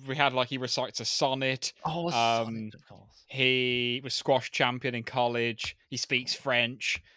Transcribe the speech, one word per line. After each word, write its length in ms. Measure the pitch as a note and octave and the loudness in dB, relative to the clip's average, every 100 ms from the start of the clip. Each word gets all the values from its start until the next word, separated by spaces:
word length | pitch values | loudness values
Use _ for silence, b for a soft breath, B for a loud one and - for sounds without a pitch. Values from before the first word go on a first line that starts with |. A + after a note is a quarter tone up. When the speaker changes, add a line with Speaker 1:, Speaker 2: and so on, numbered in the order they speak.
| C3+ | -6
Speaker 1:
we 80 | C3 | 2
had, 180 | C#3+ | 2
like, 160 | B2+ B2 | 2 0
he 80 | C3+ | -2
recites 420 | B2 - B2 - | -2 -2 -2 -4
a 60 | A#2 | -4
sonnet. 680 | - C#3 C3+ C3+ C3 - - D#3+ | 0 2 2 0 -2 -4 -6 -6
Speaker 2:
Oh, 240 | D#3+ E3+ | -4 0
a 20 | |
sonnet, 360 | B2+ A#2 A#2 A2+ | 2 4 4 0
Speaker 1:
Um, 240 | A2+ G#2+ | -4 -8
Speaker 2:
of 140 | - - | -14 -20
course. 380 | G2 G2 _ - | -20 -20 _ -10
Speaker 1:
he 760 | C3 B2+ B2+ B2+ B2 A#2+ A#2+ | 0 4 4 2 0 0 -2
was 100 | C3 | -4
squash 380 | - - C3 - | -2 2 2 2
champion 440 | - B2+ B2 C3 A#2+ | 0 2 2 -2 -4
in 80 | |
college. 720 | A2 C3 A#2+ A#2+ A#2 A2+ - - _ | -4 0 2 2 0 -2 -8 -10 _
He 80 | C3 | -8
speaks 360 | - B2+ B2+ | -2 -2 -2
French. 680 | - C#3 A#2+ A#2 B2+ - - b | -4 0 2 2 -2 -4 -4 b